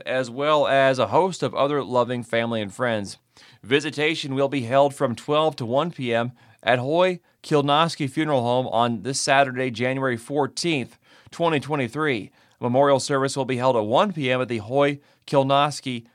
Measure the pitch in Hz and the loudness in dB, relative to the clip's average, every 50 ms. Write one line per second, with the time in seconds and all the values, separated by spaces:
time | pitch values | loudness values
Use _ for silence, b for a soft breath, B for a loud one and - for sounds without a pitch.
0 | - - 123 131 131 117 117 131 143 151 156 147 135 104 135 135 135 135 135 123 | -8 -4 -2 -2 -2 -4 -6 -4 0 2 4 4 4 4 4 4 4 4 4 2
1 | 117 98 113 151 180 190 165 - 147 127 - - 135 143 147 143 113 90 123 123 | 0 2 4 2 2 2 0 -2 -4 -4 0 0 0 0 0 -2 -4 0 0 0
2 | 117 117 127 120 113 - - 117 117 117 117 110 107 98 - - 127 120 113 107 | 2 2 -2 -6 -6 -2 -2 -2 -2 0 -2 -4 -6 -6 -6 -4 -2 -2 -2 -2
3 | 98 90 - - _ _ b b b b b b b 98 127 151 143 156 - 143 | -4 -8 -12 -16 _ _ b b b b b b b 0 0 0 0 0 -4 -2
4 | 151 160 165 151 - 143 135 135 139 135 143 135 120 113 131 139 143 143 135 - | -2 -2 -2 -2 -6 -6 -2 0 0 0 0 -2 -4 0 4 4 4 4 2 -2
5 | 147 127 113 - - - 147 151 156 156 143 - 127 110 123 139 160 175 - - | -4 -4 -4 -6 -4 -2 0 0 0 0 -2 -4 -8 -2 -2 -2 -2 -2 -6 -8
6 | 131 120 117 113 120 127 - b b b b b - 110 123 123 123 135 156 170 | -4 -2 0 0 0 -2 -6 b b b b b 0 0 0 2 2 0 0 2
7 | 180 185 180 175 _ _ _ _ - - 156 147 139 143 143 151 165 165 - - | 2 2 0 -4 _ _ _ _ -6 0 0 0 2 4 2 2 2 0 0 -4
8 | 151 131 - 160 156 156 147 127 117 120 123 127 127 - - 113 120 120 117 101 | -6 -4 -2 -4 -2 0 0 0 0 0 0 0 0 0 0 0 2 2 0 -4
9 | 92 127 139 135 - 147 139 139 143 131 123 127 131 131 117 104 123 127 135 135 | -6 -6 -6 -4 0 2 4 4 4 2 2 -4 -4 -4 -2 -2 -2 -2 -2 -2
10 | 135 131 120 113 117 - 139 147 139 131 - - - 175 160 135 117 113 - _ | -2 -2 -4 -4 -6 -6 -2 -2 -2 -2 -4 -6 -4 -2 -2 -2 -4 -6 -12 _
11 | b b b b b b - - 170 165 160 139 135 135 156 143 127 110 - 147 | b b b b b b -8 -2 -2 0 0 0 -2 -2 -4 -4 -4 -4 -4 -4
12 | 156 147 127 104 - - b b b b b b 120 120 120 135 143 143 139 127 | -2 -2 -2 -4 -4 -10 b b b b b b -4 0 2 4 6 6 4 4
13 | - - 143 135 135 135 - 139 131 117 127 120 123 131 123 117 107 104 123 156 | 2 0 0 0 0 0 -2 -4 -4 -2 -2 0 2 2 2 2 2 2 2 2
14 | 202 208 170 160 135 127 127 127 127 110 120 110 98 107 127 139 143 143 143 139 | 2 2 0 -4 -2 -2 0 0 -2 -2 -4 -8 -6 -2 0 2 2 2 0 -4
15 | b b b b b - 151 139 135 135 139 143 143 147 135 - - 131 123 117 | b b b b b 0 2 2 2 4 4 2 2 0 -2 -6 -10 -8 -10 -10
16 | 117 b b | -10 b b